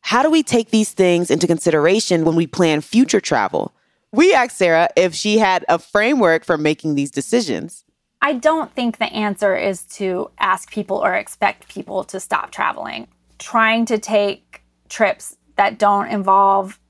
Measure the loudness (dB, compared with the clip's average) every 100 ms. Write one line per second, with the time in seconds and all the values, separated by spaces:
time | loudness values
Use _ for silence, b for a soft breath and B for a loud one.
0 | 0 0 2 2 2 0 2 0 0 2
1 | 2 2 0 0 0 0 2 2 2 2
2 | 0 0 2 0 -2 0 2 0 0 2
3 | 2 2 0 0 0 -2 -6 _ _ _
4 | _ 2 4 4 0 0 2 4 2 2
5 | 0 0 0 2 2 0 0 -2 -2 -4
6 | -2 2 2 2 0 0 0 -2 -2 -4
7 | -4 -6 -2 -2 0 -6 -8 -16 _ _
8 | _ _ -4 0 0 -2 -4 -6 -6 -4
9 | -8 -4 -6 -2 -2 0 -2 -6 -12 -8
10 | -6 -4 -8 _ -2 -2 -6 -10 -6 -2
11 | -2 -2 -6 -4 -4 -4 -16 -16 -8 -8
12 | -8 -12 -6 -6 -6 -6 -6 -6 -12 -12
13 | -14 _ _ _ -4 0 2 0 0 -4
14 | 0 0 0 -4 _ -20 _ _ _ -2
15 | -2 -2 -10 -20 _ -2 -2 2 0 2
16 | -2 -4 2 4 4 2 -2 -12